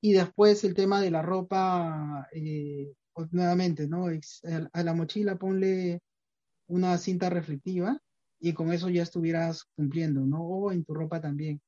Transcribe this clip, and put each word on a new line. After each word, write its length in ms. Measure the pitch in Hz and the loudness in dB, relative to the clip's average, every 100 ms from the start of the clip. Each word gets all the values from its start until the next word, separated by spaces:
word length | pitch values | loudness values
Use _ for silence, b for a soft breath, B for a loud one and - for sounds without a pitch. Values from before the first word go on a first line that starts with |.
Y 120 | 208 | 6
después 500 | 190 180 - 208 208 | 6 4 6 6 6
el 100 | 202 180 | 2 2
tema 260 | 196 202 | 2 4
de 100 | 190 | 2
la 100 | 165 | 0
ropa, 1040 | 160 190 185 190 190 180 165 156 151 147 135 | 0 -2 0 0 2 2 0 -4 -6 -8 -10
eh, 600 | 160 156 151 147 143 143 139 _ | -8 -6 -4 -6 -8 -10 -14 _
pues, 180 | - 165 | -12 -4
nuevamente, 540 | 175 175 175 185 156 147 | 0 2 2 2 0 -2
¿no? 220 | 170 180 | -2 -2
Ex-, 340 | 160 151 - 170 | -4 -8 -16 -6
a, 240 | 165 160 | -6 -4
a 100 | 170 | -4
la 100 | 170 | -2
mochila 440 | 165 165 214 208 185 | 0 -2 -2 -2 -2
ponle 640 | 190 190 190 185 180 175 _ _ _ _ _ _ _ | -2 0 0 0 -2 -4 _ _ _ _ _ _ _
una 300 | 175 180 175 | 0 2 2
cinta 320 | 175 185 180 | 0 -2 0
reflectiva 680 | 175 156 143 185 185 185 277 _ _ _ _ | -2 -4 -8 -4 -2 -2 -2 _ _ _ _
y 140 | 170 | -4
con 180 | 160 165 | 0 0
eso 160 | 170 180 | 0 0
ya 140 | 175 | 0
estuvieras 640 | 170 175 165 165 165 160 - - | 0 -2 0 0 0 -4 -10 -4
cumpliendo, 460 | 147 156 160 139 | -2 0 0 2
¿no? 200 | 135 151 | 2 0
O 280 | 170 190 202 | -2 -2 -2
en 120 | 185 156 | -2 -4
tu 80 | |
ropa 280 | 156 156 165 | -4 -4 -4
también. 400 | 156 143 156 147 | -4 -4 -4 -6